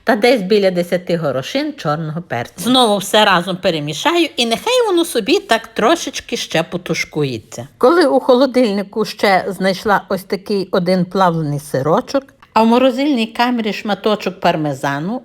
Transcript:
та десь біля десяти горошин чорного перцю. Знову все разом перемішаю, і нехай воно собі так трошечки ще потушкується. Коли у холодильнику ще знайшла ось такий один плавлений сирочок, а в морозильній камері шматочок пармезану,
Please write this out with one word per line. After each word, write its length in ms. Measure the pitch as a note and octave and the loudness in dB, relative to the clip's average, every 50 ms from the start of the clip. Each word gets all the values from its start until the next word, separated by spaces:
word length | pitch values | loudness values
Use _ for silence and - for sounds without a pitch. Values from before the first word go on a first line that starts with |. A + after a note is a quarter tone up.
| _ | _
та 120 | - B3+ | 0 2
десь 260 | G#3+ A#3 A#3+ C#4 A#3 | 4 4 4 4 2
біля 300 | F#3 F#3 A3 G3+ G3 F#3+ | 2 2 2 2 2 2
десяти 460 | F3+ F3 F3 F3+ F#3+ F3 F3+ - E3+ E3 | 0 0 -2 -2 -4 -4 -2 -2 -4 -2
горошин 560 | D#3+ C#3+ B2 C3 C3 - - C4+ D4+ D#4 - | -2 -2 -2 -4 -4 -4 -4 -4 -4 -4 -6
чорного 480 | - - D#3+ D3 D#3+ D#3+ D3+ D3+ E3+ | -6 -4 -4 -4 -4 -4 -6 -8 -8
перцю. 320 | F3 - - - A#2+ - - - | -8 -8 -8 -8 -8 -8 -10 -6
Знову 400 | E3+ A3+ B3+ B3+ B3 A3 G#3 F#3+ | -2 0 2 2 2 2 2 0
все 280 | G3+ - - G#3+ G#3+ | 0 2 2 4 6
разом 320 | G#3 F#3 E3+ F3+ F#3+ F3+ F3+ | 6 4 2 2 -2 -4 -2
перемішаю, 720 | - F#3+ E3 D#3 D3 D3+ D#3 - - D4 E4+ F4 E4 C#4 - - | -2 -2 -2 -2 -4 -6 -6 -2 -2 0 2 2 0 0 -2 -2
і 80 | A#3+ | -2
нехай 400 | A#3 A3+ - - A4 B4+ B4+ A#4 G#4+ | -2 -2 -2 -2 0 0 2 2 2
воно 180 | F#4 E4+ E4 | 2 0 0
собі 340 | - - B3 G3 A3 E4 G4+ | 0 -2 -4 0 0 0 0
так 280 | - - A3+ A3 - - | 0 0 -2 -2 -2 -4
трошечки 720 | - - G3+ A#3+ E4+ E4 - C#4 - - - - A#3 A3 | -4 0 2 2 2 0 -2 -6 -10 -10 -8 -8 -8 -8
ще 260 | - - - D#3+ E3+ | -6 -4 -2 -2 -2
потушкується. 1040 | - - F3 - - D#3+ - - - - D#3 D3 C3+ A#2+ A2 - - - - C3 - _ - | -2 -6 -8 -6 -6 -6 -6 -6 -6 -4 -4 -4 -2 -4 -8 -10 -14 -14 -16 -16 -16 _ 2
Коли 280 | - B3+ E4+ F4+ D#4+ | 4 4 6 4 4
у 140 | C4 C4+ C4 | 4 2 2
холодильнику 880 | - - B3+ B3 C#4+ C4 A#3 B3+ B3+ G#3+ G3 G#3 G3 G3+ - A3 G#3+ | 4 4 4 4 4 2 2 2 2 2 0 -2 -4 -6 -6 -6 -6
ще 400 | - - - - G#3 F#3+ F3 - G3+ | -6 -4 0 2 2 2 2 2 -2
знайшла 540 | F#3 - F#3+ G3 F#3 F#3 - A3 G3 E3+ - - | -4 -2 -2 -2 -2 -2 0 0 0 0 0 -2
ось 140 | G3+ F#3 - | -6 -6 -4
такий 460 | - G#3 F#3 - - G#3 G3 F3+ F#3 | -6 -8 -6 -4 -4 -4 -4 -2 -2
один 340 | - G3 F3 F3+ F#3+ F#3 F3 | -2 -2 0 2 0 0 0
плавлений 540 | F3+ - G3 F#3+ F3 E3 E3 D#3 D3 D3 C#3+ | 0 0 2 2 2 2 0 -2 -4 -4 -6
сирочок, 640 | - - - C3 C3+ D3+ E3+ A3+ B3+ - - C#4 C4+ - _ _ - _ - | -6 -6 -4 -2 0 0 0 0 0 -2 -4 -4 -4 -6 _ _ -20 _ 0
а 100 | A3 A3+ | 2 4
в 20 | |
морозильній 640 | A3+ A#3 B3 B3+ C4+ A3+ B3+ C#4 D#4 C#4+ A#3 A3 A3+ | 4 4 4 4 2 2 2 0 0 0 0 -2 -2
камері 460 | - - A#3+ B3 B3 A#3 G#3+ G#3 F#3+ | -2 -2 0 0 0 -2 -2 -4 -6
шматочок 680 | - - G#3+ G3+ G3 - G#3+ G#3 - - F#3+ F3+ - | -4 -4 -4 -4 -2 0 0 -2 0 -2 -6 -6 -2
пармезану, 840 | - F3+ E3+ D#3+ D3+ D3 C#3 C3 - C#3+ C#3 C#3+ D#3 F#3+ A#3+ B3+ - | 0 0 0 0 -2 -4 -4 -4 -4 -4 -4 -4 -4 -6 -6 -8 -8